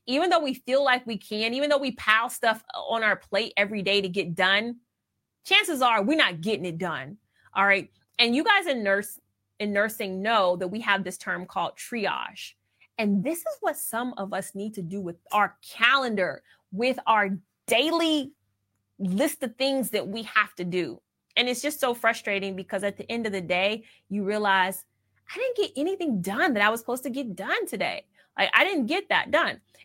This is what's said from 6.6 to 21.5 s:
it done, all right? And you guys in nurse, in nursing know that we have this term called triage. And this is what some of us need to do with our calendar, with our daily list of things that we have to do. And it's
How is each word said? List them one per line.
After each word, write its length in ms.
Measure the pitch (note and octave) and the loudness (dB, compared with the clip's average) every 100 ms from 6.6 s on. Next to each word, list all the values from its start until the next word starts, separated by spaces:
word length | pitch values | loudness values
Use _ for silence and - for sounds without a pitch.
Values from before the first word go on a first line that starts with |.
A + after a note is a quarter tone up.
it 140 | F3 E3 | -2 -4
done, 400 | F3+ D3+ C3 G3+ _ _ _ | -4 -4 -8 -14 _ _ _
all 120 | - G3 | 2 4
right? 240 | G3 - _ _ - | 4 2 _ _ 0
And 160 | A#3+ | 4
you 80 | A#3+ | 4
guys 240 | E4 G4+ F4 | 4 4 4
in 160 | C4 | -2
nurse, 380 | G3+ G3 G3+ - _ _ _ _ | 2 0 0 -12 _ _ _ _
in 120 | G#3 | -2
nursing 500 | G3+ G#3+ A3 G#3 F#3+ | 0 0 -2 -6 -4
know 340 | G#3 A3+ F#3 F3+ | 2 4 4 2
that 120 | F#3 | -2
we 120 | G#3 | -4
have 240 | A3+ G3 | 0 0
this 140 | F3+ F#3 | 0 -8
term 280 | - F3+ F3+ | -6 -6 -4
called 300 | - E3+ - | -4 -4 -6
triage. 760 | - A#3+ F#3+ C2+ - - - - _ _ _ - | -8 -4 -2 -2 -6 -10 -18 -18 _ _ _ -4
And 260 | G#3+ G3+ | 0 2
this 180 | G#3+ E4+ | 0 -2
is 160 | D#5+ C#5+ | -6 -4
what 160 | G4 D4 | -4 -4
some 380 | - A3+ B3 - | -6 -4 -6 -6
of 160 | G3 | -6
us 220 | F#3 F#3+ | -6 -6
need 200 | G3 G#3+ | -8 -8
to 80 | G#3+ | -8
do 180 | E3+ G3 | -8 -6
with 160 | F3+ E3+ _ | -8 -10 _
our 260 | G#3 G3 - | 0 0 -2
calendar, 800 | - - A#3 C#4 B3+ G#3 F3+ C3+ _ _ _ | -18 2 4 4 2 0 0 -2 _ _ _
with 260 | F#3+ B3 B3+ - | -2 0 0 2
our 240 | A3 G3+ F#3+ - _ - | 2 2 -2 -8 _ 0
daily 640 | A3+ D4 E4 E4 D4+ C4+ - _ _ _ _ _ _ | 2 4 2 2 0 -2 -10 _ _ _ _ _ _
list 440 | F#3+ F#3+ C#4+ - | -2 2 0 0
of 140 | B3 - | -8 -2
things 340 | C4+ C4+ A#3 | 0 0 0
that 180 | G#3 F#3 | -4 -4
we 140 | A3 | -8
have 320 | A3+ - G#3 | -2 0 0
to 100 | - | -2
do. 360 | F3 F3+ D#3+ - _ _ _ - | -4 -2 -2 -6 _ _ _ -2
And 120 | |
it's 120 | A#3+ | 0